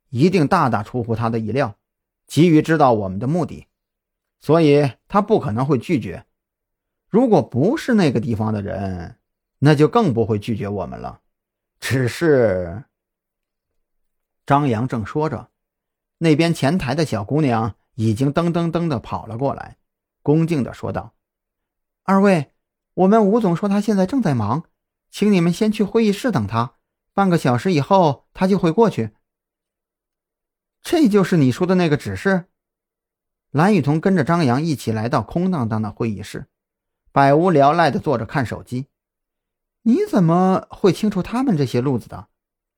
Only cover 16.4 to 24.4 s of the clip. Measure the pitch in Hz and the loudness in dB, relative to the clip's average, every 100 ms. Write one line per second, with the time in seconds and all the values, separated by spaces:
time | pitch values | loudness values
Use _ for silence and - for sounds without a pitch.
16.4 | 170 160 135 185 135 147 147 101 104 143 | 2 0 -2 -2 -2 -4 -4 -4 -4 -2
17.4 | 143 113 113 - _ - 110 107 139 139 | 0 0 -2 -8 _ -4 -2 0 -2 0
18.4 | 170 170 170 165 170 131 - 92 - 113 | -2 -2 -2 -2 -4 -6 -8 -12 -10 -6
19.4 | 135 - - - _ _ _ _ 143 156 | -6 -6 -12 -20 _ _ _ _ 0 0
20.4 | 165 156 110 - 104 90 - _ _ _ | 0 -2 -4 -8 -8 -8 -10 _ _ _
21.4 | _ _ _ _ _ _ - 196 202 175 | _ _ _ _ _ _ 0 2 4 2
22.4 | 135 _ _ _ _ - 190 226 196 233 | -2 _ _ _ _ 0 2 4 4 2
23.4 | 208 165 202 202 202 202 185 277 202 123 | 0 -2 -2 -2 0 0 0 0 0 -2